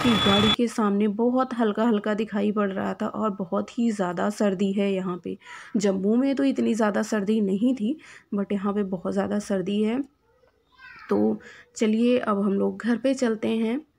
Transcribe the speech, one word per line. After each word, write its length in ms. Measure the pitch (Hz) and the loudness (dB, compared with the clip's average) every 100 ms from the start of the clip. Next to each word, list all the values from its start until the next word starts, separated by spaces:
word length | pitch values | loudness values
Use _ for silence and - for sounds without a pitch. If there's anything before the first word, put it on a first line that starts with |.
कि 60 | 254 220 202 | 4 4 4
गाड़ी 260 | 202 214 | 4 4
के 140 | 214 240 | 2 0
सामने 380 | - 208 202 214 202 | 0 0 2 0 2
बहुत 320 | 233 254 254 | 0 2 0
हल्का 300 | 233 226 208 | 0 0 2
हल्का 300 | 233 208 214 208 | 2 2 0 -2
दिखाई 360 | 220 208 202 | -2 0 0
पड़ 200 | 208 202 | 0 -2
रहा 220 | 190 202 | -2 -4
था 140 | 190 214 | -4 -6
और 220 | 202 214 196 | -2 -4 -2
बहुत 400 | 180 196 208 - | -4 -4 -4 -2
ही 120 | 233 | -2
ज़्यादा 380 | 208 180 180 196 | 0 -2 0 -2
सर्दी 400 | 208 208 190 196 | 0 0 2 0
है 200 | 196 202 | 0 0
यहाँ 240 | 190 185 180 | 0 -4 -6
पे। 140 | 185 190 - - - 233 | -8 -10 -12 -18 -6 0
जम्मू 380 | 196 190 190 233 | 0 0 2 2
में 200 | 277 269 | 2 2
तो 80 | |
इतनी 300 | 277 254 233 | 2 2 0
ज़्यादा 280 | 220 214 208 214 | 2 2 0 -2
सर्दी 360 | 214 196 220 | -2 0 0
नहीं 340 | 202 190 240 262 | 2 2 2 0
थी, 240 | 208 311 - - _ 202 | -2 -4 -10 -20 _ -6
but 160 | 196 | -2
यहाँ 220 | 208 202 | -2 -2
पे 100 | 202 196 | -2 -2
बहुत 220 | 185 185 | -4 -4
ज़्यादा 260 | 190 202 202 | -2 -2 -4
सर्दी 440 | 208 196 180 208 | -2 -2 -2 0
है। 180 | 214 247 277 _ _ _ _ _ _ _ - - - | 0 -2 -6 _ _ _ _ _ _ _ -20 -20 -2
तो 300 | 202 214 214 - - - - | 0 2 0 -8 -20 -20 -2
चलिए 440 | 220 220 240 247 | 0 2 2 2
अब 220 | 233 202 | 0 0
हम 120 | 202 | 0
लोग 300 | 196 196 196 | 2 0 -2
घर 140 | 214 233 | -2 0
पे 160 | 269 | 0
चलते 360 | 262 240 220 220 | 0 0 0 -2
हैं। 320 | 226 226 247 - | 0 0 -2 -8